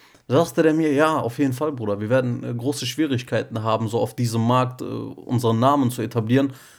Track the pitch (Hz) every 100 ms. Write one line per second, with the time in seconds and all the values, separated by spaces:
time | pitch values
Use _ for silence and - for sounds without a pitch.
0 | _ _ - 135 170 - 156 156 156 139
1 | 156 151 117 131 139 127 156 131 107 101
2 | 107 127 123 120 123 120 127 147 127 -
3 | 156 123 - 113 - 113 110 110 110 113
4 | - - 117 113 113 127 123 - 95 117
5 | 113 - - 120 120 113 131 143 123 123
6 | 113 117 110 131 135 - -